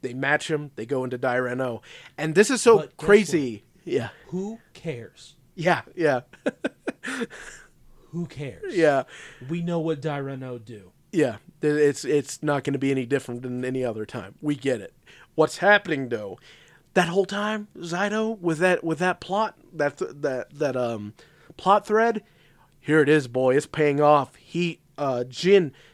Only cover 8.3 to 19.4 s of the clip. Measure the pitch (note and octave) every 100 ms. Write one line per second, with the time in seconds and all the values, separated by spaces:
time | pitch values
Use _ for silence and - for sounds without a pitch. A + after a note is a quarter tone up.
8.3 | C3+ C#3+ - G4+ G3+ D#3 C#3 - - -
9.3 | - C3 E3+ E3+ E3+ D#3+ D3+ D#3 C#3+ C#3
10.3 | C3+ B2+ A#2+ A2 G#2+ F#2 _ _ F3 C3+
11.3 | G#2 - - D3+ D3 D3 - A2+ D3 -
12.3 | - D3+ C#3+ C#3+ C#3 C3+ C3+ A#2+ C#3 -
13.3 | A#2+ B2+ B2 B2+ C3 B2 A2 G#2+ B2 F#2+
14.3 | - D3 D3 C3+ A#2 F#2+ _ _ - -
15.3 | - D#3 - F#3+ G#3 F#3 C#3+ B2+ A2+ G2+
16.3 | F2 - - _ _ _ F#3 E3 F#3 F#3
17.3 | G3+ G#3+ G#3+ G#3 - E3+ F3 G3+ G#3+ A3
18.3 | A3 E3+ D3+ F3+ F3 E3 D#3 F#3 F3 -
19.3 | G3